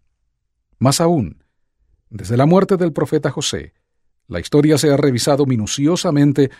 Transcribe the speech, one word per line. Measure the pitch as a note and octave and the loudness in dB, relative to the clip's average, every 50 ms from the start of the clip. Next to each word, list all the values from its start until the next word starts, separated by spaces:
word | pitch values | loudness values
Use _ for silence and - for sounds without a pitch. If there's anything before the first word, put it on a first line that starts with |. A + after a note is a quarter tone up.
| _ _ _ _ _ _ _ _ _ _ _ _ _ _ _ - | _ _ _ _ _ _ _ _ _ _ _ _ _ _ _ -2
Más | A2 C3+ - - | 0 0 2 2
aún, | E3 E3+ F3 C#3 F#2+ D2 - _ _ _ _ _ _ _ _ _ _ _ _ _ _ _ | 2 0 0 0 -2 -4 -8 _ _ _ _ _ _ _ _ _ _ _ _ _ _ _
desde | A2+ G2 F2+ F2+ A#2+ | -16 -12 -6 -2 0
la | B2 C#3 | 2 4
muerte | D#3+ F3+ F#3+ F#3+ F#3+ G3 | 4 4 4 2 2 0
del | E3+ F3+ E3 C#3+ | 0 -2 -2 -2
profeta | F3 D3+ - D#3+ D3 C#3+ C#3 | -4 -4 -2 -2 -2 -2 -4
José, | - D#3 - - G#2+ D2+ D2 - _ _ _ _ _ _ _ _ _ _ _ | -6 -6 -6 -6 -6 -8 -10 -14 _ _ _ _ _ _ _ _ _ _ _
la | - F2+ F2 | -10 -10 -10
historia | - - - D3 C#3+ D#3 D#3 | -4 0 0 2 4 4 2
se | B2+ D#3+ D3 | 2 2 2
ha | C#3 | 2
revisado | C#3 C#3+ C#3 B2 A2+ - D3+ C#3+ C#3 D3 | 2 2 0 0 0 0 0 0 0 0
minuciosamente | C3 B2+ A2 G#2 - - C#3 C#3+ D#3 F3+ - - F3 D3 C#3+ C#3+ C#3+ C3+ D3 C3+ - - | 0 0 -2 -4 -4 -4 -2 0 0 0 -2 -2 0 2 2 2 2 2 2 0 0 -2